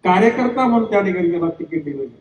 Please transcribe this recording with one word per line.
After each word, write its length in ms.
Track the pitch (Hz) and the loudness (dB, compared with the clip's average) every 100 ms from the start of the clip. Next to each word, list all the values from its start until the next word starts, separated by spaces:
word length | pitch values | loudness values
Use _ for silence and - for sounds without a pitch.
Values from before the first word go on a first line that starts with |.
कार्यकर्ता 640 | 185 180 226 247 247 240 254 | 2 4 4 2 -2 0 2
म्हणून 220 | 233 220 | 2 2
त्या 120 | 208 | 0
ठिकाणी 300 | 196 180 170 | 0 0 -2
त्याला 180 | 170 165 | 0 -4
तिकीट 340 | 160 - 165 | -6 -8 -8
दिलं 200 | 147 139 131 - | -8 -8 -10 -12